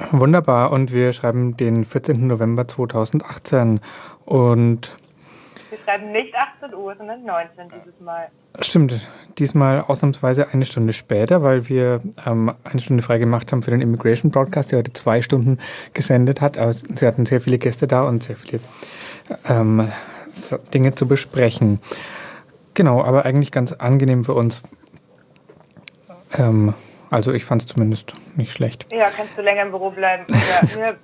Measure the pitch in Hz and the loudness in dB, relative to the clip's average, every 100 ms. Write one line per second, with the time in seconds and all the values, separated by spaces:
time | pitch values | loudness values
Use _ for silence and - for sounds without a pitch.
0 | - 147 135 175 156 123 123 135 131 123 | -2 2 4 4 2 2 2 0 0 0
1 | 123 123 123 123 123 120 120 113 110 135 | 0 0 -2 -2 -2 -2 -2 0 -2 -4
2 | - 127 127 117 113 117 120 - 120 113 | -2 0 0 0 0 -2 -4 -4 -4 -2
3 | 110 151 - - - 135 117 107 - - | -2 -2 -4 -12 -2 2 2 2 -2 -18
4 | - - - 139 123 117 117 117 - - | -20 -16 -2 2 4 4 4 0 -4 -20
5 | _ _ - - - - - 214 - 202 | _ _ -20 -20 -20 -20 -18 -10 -4 -4
6 | 208 214 233 240 269 - 285 190 196 196 | -4 -4 -4 -4 -6 -8 -16 -12 -12 -12
7 | 214 240 240 175 170 170 175 - 175 170 | -14 -12 -8 -6 -8 -12 -20 -20 -20 -20
8 | 170 170 165 _ _ - - 175 139 120 | -14 -12 -14 _ _ -10 -2 2 2 0
9 | - - - - 143 156 135 139 - 135 | -10 -20 -14 -4 -2 2 2 2 0 0
10 | 143 139 131 131 143 135 131 - 113 107 | 0 0 0 0 0 0 -2 0 -2 -2
11 | - 104 110 180 143 131 120 131 123 120 | -2 0 2 2 4 2 0 0 0 -2
12 | 190 - - 113 113 - - 131 - 127 | -6 -10 -4 0 0 -2 -4 -4 0 0
13 | 117 117 117 117 117 123 117 120 123 117 | 2 2 2 0 0 -2 0 0 2 2
14 | 117 113 156 135 135 156 135 127 117 - | 2 2 2 2 0 0 0 0 0 -4
15 | - 123 117 135 123 127 - - - - | 0 0 2 2 2 0 -4 -16 -10 -4
16 | 143 123 123 135 143 - 117 113 - - | 2 4 4 2 0 0 -2 -2 -6 0
17 | 123 113 117 127 123 123 123 113 135 127 | 0 2 2 0 2 0 0 -2 0 2
18 | 135 120 - 113 - 113 - - - - | 2 -2 -4 -12 -10 -10 -10 -20 -20 -18
19 | - - - - - 120 110 110 110 104 | -18 -16 -14 -8 0 2 4 4 2 -4
20 | - - - - - - - 139 131 131 | -14 -20 -20 -16 -10 -10 -2 2 2 2
21 | 131 139 - 135 120 - 110 101 - - | 0 0 -2 0 2 2 2 0 -4 -14
22 | - - - - - _ _ - 165 123 | -14 -16 -18 -20 -20 _ _ 2 4 4
23 | 123 131 131 135 143 139 123 - 123 135 | 4 2 2 2 0 0 -2 -2 2 2
24 | 135 127 120 135 117 113 - - _ - | 4 2 0 0 0 -2 -10 -20 _ -20
25 | _ _ _ _ _ - _ - - - | _ _ _ _ _ -20 _ -20 -20 -20
26 | - - - - 120 110 107 107 - - | -20 -20 -8 0 2 4 2 0 -8 -20
27 | - 123 117 127 - 117 - - 110 110 | -4 -2 0 -2 0 -2 -2 0 0 0
28 | - - - 165 113 - 120 - - 226 | -6 -18 -10 -6 -6 -4 -6 -6 -6 0
29 | 202 208 208 - 202 202 202 190 190 190 | 0 0 -10 -4 0 0 0 -4 -6 -2
30 | 190 185 180 - - 180 175 220 226 214 | -2 -2 0 0 2 2 2 0 -4 -6